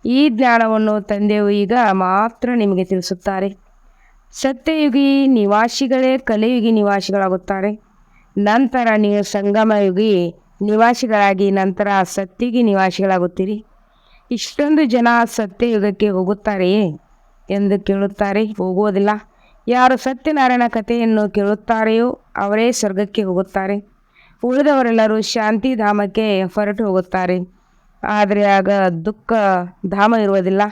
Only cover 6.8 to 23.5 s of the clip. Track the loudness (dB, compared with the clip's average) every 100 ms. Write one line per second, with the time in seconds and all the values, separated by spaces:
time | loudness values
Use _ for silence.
6.8 | 2 -2 -2 -2 0 -2 -4 -4 -4 -6
7.8 | _ _ _ _ _ -2 0 2 2 0
8.8 | 0 2 2 0 -2 -2 0 2 2 2
9.8 | 2 2 2 2 0 -6 _ _ -2 2
10.8 | 2 2 0 2 2 2 0 2 -2 -2
11.8 | -2 0 -2 -4 -8 -6 -2 0 2 2
12.8 | 0 0 0 0 0 -2 -4 -6 -12 _
13.8 | _ _ _ _ _ -8 -6 -4 2 2
14.8 | 2 2 2 2 0 -2 -6 -4 -2 0
15.8 | -2 0 -2 0 -2 -2 -4 -2 0 2
16.8 | 0 -4 _ _ _ _ -6 -2 0 -2
17.8 | -2 -2 -2 -2 -2 -2 -4 -4 -4 -2
18.8 | 0 0 0 -2 -8 _ _ _ -2 2
19.8 | 2 2 -4 -4 -4 0 0 2 0 -4
20.8 | -4 -2 0 0 0 -2 -2 -2 -2 -2
21.8 | 0 2 0 -4 _ -6 -2 0 0 0
22.8 | -4 -2 -4 -4 -2 -2 -4